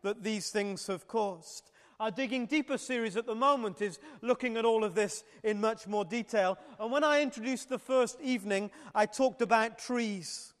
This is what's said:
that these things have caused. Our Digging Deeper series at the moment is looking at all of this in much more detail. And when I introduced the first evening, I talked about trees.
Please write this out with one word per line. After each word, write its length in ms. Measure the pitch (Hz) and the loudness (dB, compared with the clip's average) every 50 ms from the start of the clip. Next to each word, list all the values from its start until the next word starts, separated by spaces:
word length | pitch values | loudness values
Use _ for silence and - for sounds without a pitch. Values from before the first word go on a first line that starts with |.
| - | -2
that 200 | 196 208 240 190 | -4 -4 -2 -2
these 280 | 220 220 208 175 - | -2 -2 -2 -4 -2
things 360 | - 214 202 202 196 175 - - | -2 -2 -2 -2 -4 -6 -4 -6
have 200 | 190 170 - - | -6 -6 -6 -4
caused. 600 | - 233 214 202 185 165 156 - - - _ _ _ _ _ _ _ _ | -2 -2 -2 -2 -4 -8 -14 -16 -16 -16 _ _ _ _ _ _ _ _
Our 120 | 220 220 | -4 -4
Digging 360 | 180 - 269 240 247 262 240 | -2 -2 -2 0 0 -2 -2
Deeper 300 | 202 294 311 277 - 277 | 0 0 0 0 0 -2
series 400 | 240 - - 262 240 226 220 175 | -4 -2 -2 -2 -2 -2 0 -2
at 100 | 220 240 | -4 -4
the 80 | - 214 | -2 -2
moment 460 | 226 254 277 285 269 233 208 175 - | 2 4 4 4 4 0 -4 -4 -2
is 180 | 208 208 170 - - - 277 208 | -4 -4 -4 -8 -16 -20 -18 -8
looking 380 | - 233 254 - 254 247 226 226 | 0 0 0 0 0 -2 -2 2
at 80 | 226 | 2
all 180 | 233 226 220 220 | 4 4 4 2
of 100 | 214 170 | 2 2
this 300 | 202 208 196 - - - - - - - | 2 0 0 0 -8 -14 -16 -20 -4 -2
in 160 | 220 214 202 | -2 0 2
much 280 | 208 220 226 214 - | 0 0 0 -2 -6
more 180 | 185 208 208 202 | -4 -2 -2 -2
detail. 540 | 160 202 240 220 - - 214 190 185 190 - - - 226 - | 0 -2 -4 -4 0 2 4 4 4 2 -2 -6 -20 -12 -8
And 140 | 214 226 254 | -6 -2 0
when 100 | 285 294 | 2 4
I 200 | 302 294 294 294 | 4 4 4 2
introduced 480 | 269 - - 220 247 262 233 - - | 2 -2 -4 -4 -4 -4 -4 -4 -6
the 80 | 262 220 | -8 -8
first 420 | - - 262 262 247 220 - - | -2 2 4 4 4 2 0 -6
evening, 500 | 311 262 254 233 190 208 196 196 208 202 - - - 233 - | -2 -2 -2 0 0 0 -2 -2 -2 -4 -10 -14 -20 -4 2
I 120 | 214 214 | 2 2
talked 340 | 214 - - 269 262 - - | 2 4 2 2 2 2 0
about 380 | 233 185 226 226 220 226 220 - | 2 4 4 4 4 2 -2 -10
trees. 760 | - - 247 240 233 214 202 190 160 - - - - - _ _ | -8 -4 -2 -2 0 -2 -4 -6 -8 -10 -12 -12 -14 -16 _ _